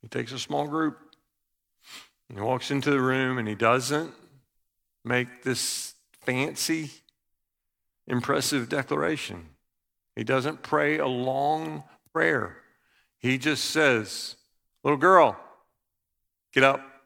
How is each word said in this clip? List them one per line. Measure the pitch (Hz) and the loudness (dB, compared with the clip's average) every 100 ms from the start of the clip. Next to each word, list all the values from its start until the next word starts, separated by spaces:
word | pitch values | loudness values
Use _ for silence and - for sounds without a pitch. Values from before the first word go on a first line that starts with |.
He | 117 | -8
takes | - 117 | -8 -8
a | 127 | -10
small | - 147 147 | -4 -4 -2
group, | 156 156 123 - _ _ _ _ _ _ _ - - - _ _ | -2 -2 -4 -20 _ _ _ _ _ _ _ -20 -20 -20 _ _
and | 107 | -6
he | |
walks | 107 127 - | -2 -2 -2
into | 143 139 | -2 2
the | 139 | 2
room, | 127 131 131 127 | 2 2 0 -2
and | 107 | -4
he | 104 | 0
doesn't | 113 123 123 147 165 - - _ _ _ _ _ _ _ 117 | 4 4 2 -2 -2 -12 -20 _ _ _ _ _ _ _ -2
make | 123 123 - | -2 -2 -6
this | 131 123 - - - - _ _ | -4 -2 -4 -6 -10 -16 _ _
fancy, | - 127 147 151 - 160 151 - _ _ _ _ _ _ _ _ _ _ - | -4 -2 -2 -4 -4 -2 -4 -14 _ _ _ _ _ _ _ _ _ _ -4
impressive | 123 - 151 131 143 117 | -4 0 0 0 -2 -2
declaration. | 147 127 147 165 156 - 90 82 _ _ _ _ _ _ - | -4 -2 -2 -2 -4 -8 -12 -14 _ _ _ _ _ _ -10
He | 110 | -2
doesn't | 135 135 151 | 0 0 -8
pray | - 151 147 156 | -2 0 2 0
a | 139 | -2
long | 127 127 135 143 151 160 151 - - _ | -2 -2 -2 -2 -2 -4 -10 -14 -20 _
prayer. | 160 165 143 95 - _ _ _ _ _ _ | -2 0 0 -4 -12 _ _ _ _ _ _
He | 123 131 | -2 0
just | 139 139 - | 0 -2 -2
says, | 156 151 117 104 - - - _ _ _ _ | 2 4 4 0 -10 -12 -16 _ _ _ _
"Little | 139 147 | -2 4
girl, | 170 190 139 - - - _ _ _ _ _ _ _ _ _ | 8 8 8 4 -14 -20 _ _ _ _ _ _ _ _ _
get | - | 4
up." | 135 139 - - | 4 4 -4 -20